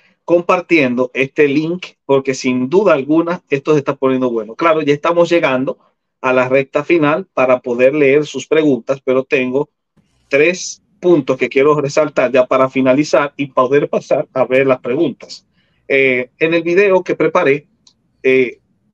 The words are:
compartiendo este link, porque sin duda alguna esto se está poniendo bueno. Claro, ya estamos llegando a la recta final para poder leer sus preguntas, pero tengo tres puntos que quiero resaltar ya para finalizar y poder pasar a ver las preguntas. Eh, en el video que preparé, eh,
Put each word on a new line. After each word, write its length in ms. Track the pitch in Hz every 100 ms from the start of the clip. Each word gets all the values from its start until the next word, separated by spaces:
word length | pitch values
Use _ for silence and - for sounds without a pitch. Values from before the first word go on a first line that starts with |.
| _ _ -
compartiendo 840 | 170 175 185 - 165 131 123 123
este 340 | 127 135 - 147
link, 380 | 139 156 180 - _ -
porque 280 | 139 135
sin 360 | 131 127 127 127
duda 240 | 175 208
alguna 480 | 151 135 160 170 180 -
esto 220 | 139 -
se 80 | 156
está 160 | 139 135
poniendo 340 | 131 131 127
bueno. 260 | 117 107 113
Claro, 260 | 170 160
ya 120 | 143
estamos 360 | 147 170 170 170
llegando 500 | 170 151 131 143 - _ _ _ _
a 140 | 131
la 160 | 127 127
recta 340 | 135 135 147
final 420 | 143 170 147 160 196
para 280 | - 131 127
poder 340 | 127 120 127 151
leer 300 | 135 143 147
sus 200 | 135 -
preguntas, 560 | 156 156 127 - 135
pero 220 | - 127
tengo 460 | 127 143 127 127 147 _ _ _ _ _ -
tres 540 | 139 160 185 - - _ _
puntos 360 | - 170 135 131
que 140 | 123
quiero 240 | 135 143 151
resaltar 500 | 139 156 151 - 127
ya 140 | 127 127
para 240 | 135 131
finalizar 640 | 131 131 131 151 165 147 -
y 120 | 139
poder 420 | - 127 143 156
pasar 380 | 214 - 139 -
a 120 | 135 123
ver 220 | 131 135
las 120 | 127
preguntas. 680 | 117 135 160 - - - _ _ _ _ -
Eh, 420 | 139 135 127 127 -
en 160 | 160
el 80 | 170
video 420 | 165 175 208 185
que 120 | 180 156
preparé, 520 | 156 180 151 147 - _ _ _ _ _
eh, 380 | 131 131 120 - _ _ _